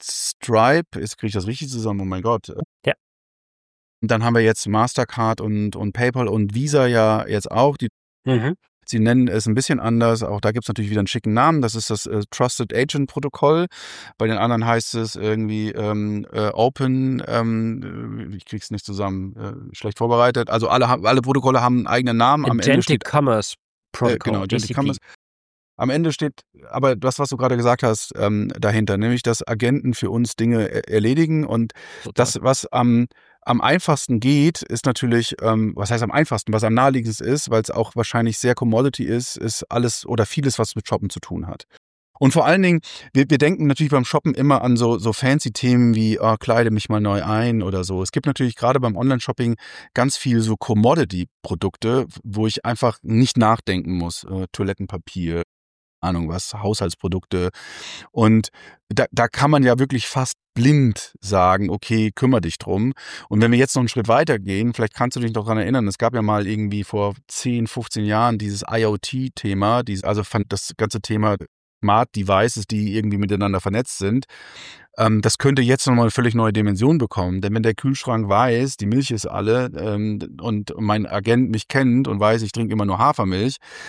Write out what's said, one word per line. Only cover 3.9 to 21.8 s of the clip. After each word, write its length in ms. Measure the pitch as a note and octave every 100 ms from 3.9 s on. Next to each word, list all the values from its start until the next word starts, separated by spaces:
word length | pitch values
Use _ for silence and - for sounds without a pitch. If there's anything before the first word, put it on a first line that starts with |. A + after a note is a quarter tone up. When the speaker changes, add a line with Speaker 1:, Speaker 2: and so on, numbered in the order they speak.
| _
Speaker 1:
Und 100 | A2
dann 140 | A#2 A#2
haben 100 | A#2
wir 60 |
jetzt 260 | A2+ A2 G#2
Mastercard 720 | G#2+ B2 - A#2+ - A2+ A2+
und, 380 | G#2+ G#2 G#2 G2
und 160 | G#2
PayPal 340 | A#2 B2 B2+ A2+
und 280 | G#2+ G2+ A2
Visa 320 | D3 C#3+ B2+
ja 380 | A#2 A2 A2 -
jetzt 240 | G#2 -
auch. 280 | G#2 C#3 C#3+
Die 100 | A#2 - _ _ -
Speaker 2:
Mhm. 300 | B2+ B2 F#3 _ _ -
Speaker 1:
sie 140 | A2+
nennen 280 | A2 B2 B2
es 200 | A2 A2
ein 60 |
bisschen 260 | A2 - C#3+
anders. 440 | A2+ A#2 A#2 A2+
Auch 180 | G#2 G#2
da 100 | C3
gibt's 160 | A2+ -
natürlich 240 | A2+ G2+
wieder 80 | G#2
einen 80 | G2
schicken 260 | A#2+ A2
Namen. 280 | A2 D3 D#3+
Das 140 | A#2 A2
ist 140 | -
das, 180 | G#2+ -
äh, 140 | G#2+ G2+
Trusted 460 | - B2 - A#2 -
Agent 340 | C#3+ D3 C#3
Protokoll. 580 | - C#3 - D3 D#3+ F3 - - - - -
Bei 100 | A2+
den 100 | G#2+
anderen 280 | A#2 A#2 A2+
heißt 300 | A#2 - A#2
es 200 | A2 -
irgendwie, 540 | G#2+ A2 G#2+ G#2+ G#2+
ähm, 560 | - G#2 G#2+ G#2 G#2 -
äh, 180 | G#2+ G#2+
Open, 760 | - A#2+ - C3 C3 C3 B2+ -
ähm, 1040 | A#2 A2+ A2+ A2+ A2 F#2+ F2+ A2+ A2 G#2+
äh, 40 | G2
ich 100 | -
krieg's 260 | G#2+ -
nicht 140 | G#2 -
zusammen, 500 | G2 G2+ F#2+ F#2+ G#2+
äh, 400 | G2+ - - -
schlecht 240 | G#2+ -
vorbereitet. 500 | A#2 A#2+ B2 B2 A2+
Also 180 | A2+ A2
alle 220 | B2+ B2
ha-, 100 | B2
alle 180 | G#2 C3
Protokolle 400 | B2 C3+ C3 B2+
haben 160 | B2
einen 100 | B2